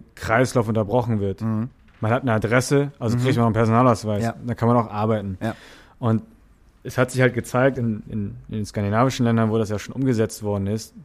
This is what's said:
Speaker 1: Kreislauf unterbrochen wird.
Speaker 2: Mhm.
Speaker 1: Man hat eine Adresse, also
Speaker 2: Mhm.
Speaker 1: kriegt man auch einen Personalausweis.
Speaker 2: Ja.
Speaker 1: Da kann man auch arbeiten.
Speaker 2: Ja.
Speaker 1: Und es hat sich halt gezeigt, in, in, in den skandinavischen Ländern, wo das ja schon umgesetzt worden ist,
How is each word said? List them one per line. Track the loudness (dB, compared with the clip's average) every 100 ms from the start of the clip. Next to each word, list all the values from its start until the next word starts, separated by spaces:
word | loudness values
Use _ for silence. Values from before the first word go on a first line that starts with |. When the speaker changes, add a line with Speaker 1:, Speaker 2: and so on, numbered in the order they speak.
| -16
Speaker 1:
Kreislauf | -10 0 2 2 2 0
unterbrochen | 0 0 0 0 -2
wird. | -2 -4
Speaker 2:
Mhm. | -4 -4 -4 -10 -20 -6
Speaker 1:
Man | -2
hat | 0
eine | 0
Adresse, | 0 2 0 2 2 0 -2
also | -2 0
Speaker 2:
Mhm. |
Speaker 1:
kriegt | 2 2
man |
auch | 2
einen |
Personalausweis. | 2 4 4 4 4 0 -2
Speaker 2:
Ja. | -2 -4 -8
Speaker 1:
Da |
kann | -2 2
man | 2
auch | 0
arbeiten. | -2 0 -2 -4 -6
Speaker 2:
Ja. | -6 -8 -14 -20 -20 -4
Speaker 1:
Und | 0 0 -2 -20 _ _ _ _
es | -8 -2
hat | 0
sich | 2
halt | 2
gezeigt, | 2 -2 2 2 2
in, | -2 -4 -6
in, | -6 -6 -8 -10
in | -8
den | -6
skandinavischen | -2 0 2 2 2
Ländern, | 2 4 2
wo | 2
das | 0
ja | -4
schon | -6
umgesetzt | -4 0 2 0 -2
worden | -4 -2 -2
ist, | -4 -6 -20